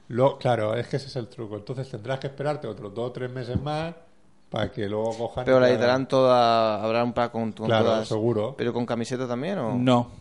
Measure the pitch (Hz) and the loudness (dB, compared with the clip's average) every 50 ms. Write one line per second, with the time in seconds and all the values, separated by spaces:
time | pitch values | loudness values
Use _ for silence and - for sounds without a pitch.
0 | _ - 123 117 127 139 - - - 127 120 107 107 107 113 120 117 - - 139 | _ -6 0 2 2 2 2 2 0 0 0 2 0 0 -2 -2 -4 -4 -6 -6
1 | - - - 131 113 - - - 117 101 107 104 101 - 131 127 131 - - 117 | -6 -6 -10 -10 -10 -10 -12 -12 -12 -10 -10 -10 -10 -10 -10 -10 -10 -10 -10 -12
2 | 104 120 135 131 - 139 135 - 139 147 151 143 - 110 104 92 98 101 95 117 | -8 -8 -8 -6 -8 -10 -10 -6 -4 -4 -4 -4 -6 -10 -10 -10 -12 -12 -8 -6
3 | 117 127 127 120 127 127 123 131 123 113 123 123 135 147 151 151 160 165 170 - | -6 -6 -6 -6 -8 -8 -8 -8 -8 -4 -4 -4 -2 -4 -4 -4 -6 -6 -10 -14
4 | - - - - _ - - _ _ - - 110 107 101 - - 104 98 104 107 | -20 -20 -20 -20 _ -20 -20 _ _ -8 -4 -4 -4 -4 -4 -6 -4 -4 -2 -2
5 | 110 113 113 113 117 - - 135 123 127 131 131 127 123 123 120 120 120 127 131 | -2 -2 -2 -4 -6 -6 -4 -4 2 4 6 6 6 6 4 4 4 2 2 2
6 | 131 - 139 131 131 127 127 123 120 117 117 113 113 110 107 101 104 110 113 117 | 0 2 2 4 6 6 6 6 6 6 4 4 4 2 0 0 -2 0 0 2
7 | 120 123 117 123 120 117 - 113 113 113 104 - 110 113 113 110 113 117 113 110 | 0 0 0 -2 -2 -2 -2 -4 -4 -4 -6 -4 0 2 4 4 4 4 2 2
8 | 110 - 113 110 107 120 117 107 104 120 139 - 120 120 117 120 123 113 120 117 | 0 -2 -2 0 2 2 2 2 0 -2 -2 -2 -2 -2 -2 -2 -2 -2 -2 -4
9 | 117 - 131 123 131 120 120 120 135 175 208 185 127 110 127 123 123 131 127 120 | -4 -4 -4 -4 -4 -4 -4 -4 -4 -4 -4 -4 -2 -2 0 2 4 6 6 4
10 | 120 - - - | 4 0 -6 -14